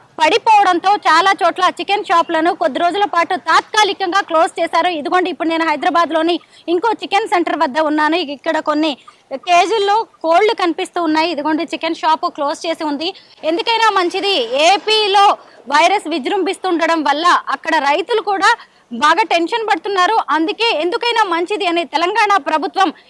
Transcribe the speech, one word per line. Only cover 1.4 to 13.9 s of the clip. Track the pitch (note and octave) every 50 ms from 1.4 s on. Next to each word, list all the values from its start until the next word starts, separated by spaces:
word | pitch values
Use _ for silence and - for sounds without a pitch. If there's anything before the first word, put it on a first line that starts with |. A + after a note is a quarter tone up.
| F#4+
చోట్ల | E4 E4+ F4+ F#4 E4+ - -
చికెన్ | F4 - G4+ G#4+ G4+
షాపులను | - F#4 E4 D#4+ - E4+ D#4+ D#4 F4 -
కొద్ది | - F4 D#4 B3 -
రోజుల | E4+ F4 D#4+ G4+ G4+
పాటు | - - E4+ E4+ - F#4
తాత్కాలికంగా | E4+ - D#4+ E4 G#4 - - - G#4+ G#4+ G4 G4 - G4 F4+ F4 G4
క్లోజ్ | G4+ - E4 D#4+ F4 F#4 - F4+
చేశారు. | E4 E4 - E4 E4
ఇదిగోండి, | F4+ F4 D4+ C4 E4 F4 F#4 F4+ F4+
ఇప్పుడు | D#4+ - E4+ D#4+
నేను | E4 D#4+ E4
హైదరాబాద్లోని | D#4+ D4+ C4+ C#4+ F4+ E4+ E4+ E4+ C4+ D#4+ D#4+ D#4+ E4+ F4 D4+ - _ - - _
ఇంకో | D#4+ E4+ F4 G#4+ A4+ G#4 - F4+
చికెన్ | - G4+ G4 A4+
సెంటర్ | - G#4 F4 E4 - E4+
వద్ద | D4 D#4+ C#4+ A#3+ D#4
ఉన్నాను. | D#4 D4 D4+ D4+ D4+ D4+ D#4+
ఇక్కడ | F4+ E4 C4 C#4+ B3+ - E4 D#4+ D#4
కొన్ని | D#4 D#4 D4+ D4+ D#4 D#4+ B3+ - _ - - _ _ - C4
కేజీల్లో | C4 - F4 F4 F4 F#4+ E4 A4 A4 G4+ G4+ G4+ A4+ G#4+ - _ _ -
కోళ్లు | D#4+ E4 F4+ G#4+ G#4+ A#4
కనిపిస్తూ | - F#4 E4+ D#4 - F#4 - - F4+ E4+
ఉన్నాయి. | D#4 D#4 D#4 D#4+ F4
ఇదిగోండి, | D#4+ C4+ C#4+ D#4 D#4+ D4+ E4
చికెన్ | - E4 D4 E4 E4 E4
షాపు | - - D#4+ D#4+ D#4+ F4
క్లోజ్ | F4 - - C#4 C#4+ D#4+ - -
చేసి | E4 D#4+ - E4
ఉంది. | D4+ D4 C#4 D#4+ F#4 F#4+ - - _ - - -
ఎందుకైనా | D#4 E4 A4 - A#4 A4+ A4 A4+
మంచిది, | A4